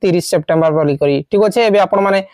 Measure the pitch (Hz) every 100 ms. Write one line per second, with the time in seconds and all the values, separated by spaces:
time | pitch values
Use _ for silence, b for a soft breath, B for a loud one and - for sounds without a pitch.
0 | 196 175 - 175 151 160 160 156 147 143
1 | 143 139 147 202 214 240 226 202 190 196
2 | 196 196 190